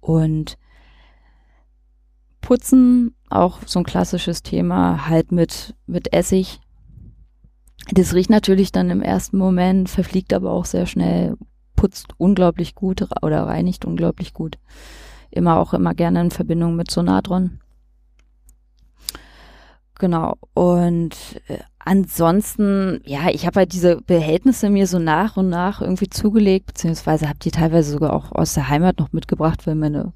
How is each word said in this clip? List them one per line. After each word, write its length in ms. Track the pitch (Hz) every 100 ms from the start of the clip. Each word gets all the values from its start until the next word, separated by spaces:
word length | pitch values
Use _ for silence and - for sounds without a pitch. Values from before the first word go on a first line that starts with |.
Und 560 | - 160 160 156 151 - _ _ - _ _ _ _ _ _ _ _ _ _ _ _ _ _ _
Putzen, 760 | - 247 - 262 247 247 240 _ _
auch 300 | - 180 - -
so 120 | 180
ein 40 |
klassisches 580 | 170 185 180 180 175 165
Thema, 640 | - 175 175 180 175 165 143
halt 240 | 165 -
mit, 420 | 175 165 - - - -
mit 260 | 175 -
Essig. 480 | 170 180 190 185 - _ _ - - - - _ _ _ _ _ _ -
Das 220 | 185 165
riecht 160 | 170 185
natürlich 420 | 214 202 190 190
dann 160 | 185 180
im 120 | 180
ersten 340 | - 190 - 190
Moment, 500 | 190 180 180 190 185
verfliegt 420 | - 175 190 185
aber 180 | 190 185
auch 120 | 180
sehr 220 | 180 180 180
schnell, 500 | 185 175 175 175 - - _ _ -
putzt 300 | 190 - - -
unglaublich 560 | 175 196 180 170 170
gut 280 | - 190 185
ra-, 200 | - -
oder 240 | 156 151 -
reinigt 380 | - 175 185
unglaublich 480 | - 170 170 - 170
gut. 240 | - 160 - _ - - - - - _
Immer 280 | - 175 160
auch 160 | 170
immer 200 | 175 175
gerne 260 | 170 170 175
in 80 | 175
Verbindung 460 | - 160 165 170 165
mit 140 | 170
Sonatron. 680 | - 175 190 190 185 180 - _ _ _ _ _ _ _ _ _ _ _ _ _ _ - - - - - - - _ _ -
Genau. 360 | 185 165 165 - -
Und, 600 | - 180 175 175 170 165 - - - _
äh, 100 | - - _
ansonsten, 1200 | - 196 180 - 165 185 208 - 202 196 190 -
ja, 240 | - 139 170
ich 160 | 156 175
hab 100 | 202
halt 160 | 180
diese 280 | 185 175 165
Behältnisse 680 | - 175 156 165 269 240 208
mir 160 | 196 190
so 120 | 175
nach 380 | 160 156 214 -
und 120 | 190
nach 320 | 170 180 202
irgendwie 280 | - 185 196
zugelegt, 580 | - 220 220 202 190 -
beziehungsweise 640 | - 170 160 - 156 147
hab 100 | 143
die 100 | -
teilweise 400 | - 160 165 147
sogar 200 | 147 156
auch 200 | - -
aus 220 | - 165
der 140 | - 131
Heimat 300 | 147 180 -
noch 140 | 147
mitgebracht, 540 | 165 - - 156 - -
weil 80 | 156
meine 360 | 151 151 -